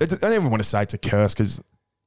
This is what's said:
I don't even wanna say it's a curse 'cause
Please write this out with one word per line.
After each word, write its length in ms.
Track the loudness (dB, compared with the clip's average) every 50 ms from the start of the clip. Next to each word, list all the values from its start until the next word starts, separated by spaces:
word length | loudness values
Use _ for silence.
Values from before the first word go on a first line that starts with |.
I 40 | -2
don't 260 | -2 0 0 0 0 2
even 180 | 2 2 2
wanna 120 | 0 0 0
say 200 | 0 0 0 -2
it's 100 | -2 -4
a 40 | -6
curse 360 | -4 0 2 2 2 2 2
'cause 260 | 0 -2 -2 -2 -6 -10 _ _ _ _ _ _ _ _